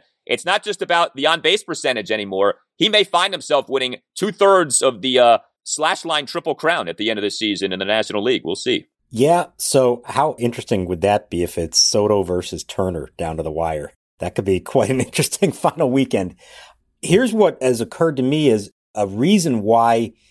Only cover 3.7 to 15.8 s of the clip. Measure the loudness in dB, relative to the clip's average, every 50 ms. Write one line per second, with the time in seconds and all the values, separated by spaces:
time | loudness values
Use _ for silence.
3.7 | -2 -2 -2 -4 -6 -12 _ _ _ -4 -4 -4 0 4 4 6 6 6 4 2
4.7 | 0 2 2 0 0 0 -2 0 4 6 6 6 6 4 2 _ _ _ _ -10
5.7 | -6 -2 -2 -2 -2 -2 -4 -4 -4 -4 -4 -4 -8 -6 -4 -4 -6 -2 -2 -2
6.7 | 0 0 -4 -6 -6 -4 -4 -2 -2 -2 -4 -4 -4 -4 -2 -2 -2 -2 -2 -4
7.7 | -2 -4 -2 0 0 0 -2 -2 -4 -2 0 0 -2 -2 -2 -6 -8 -4 -4 -2
8.7 | -4 -4 -4 _ _ _ _ _ 0 2 2 4 4 2 0 -4 _ -8 -6 0
9.7 | 2 2 4 2 0 -2 -6 -4 -2 0 0 0 0 -2 -4 -4 -4 -6 -4 -2
10.7 | -2 -2 -2 -4 -4 0 0 2 2 0 -2 _ -4 -4 -4 -4 -4 -6 -6 -2
11.7 | 0 0 0 2 2 2 2 2 2 2 0 0 -2 -4 -4 -6 -10 -10 -12 -8
12.7 | -4 -2 -2 -2 -2 -6 -8 -10 _ -8 -8 -6 -6 -6 -6 -6 -4 -4 -4 -4
13.7 | -4 -6 -8 -12 _ _ _ _ _ _ -10 -6 -4 -2 0 0 0 0 -2 0
14.7 | 0 2 2 2 0 -2 -2 -2 -2 -2 -2 -2 -2 -2 -2 -2 0 -2 -2 -2
15.7 | 0 0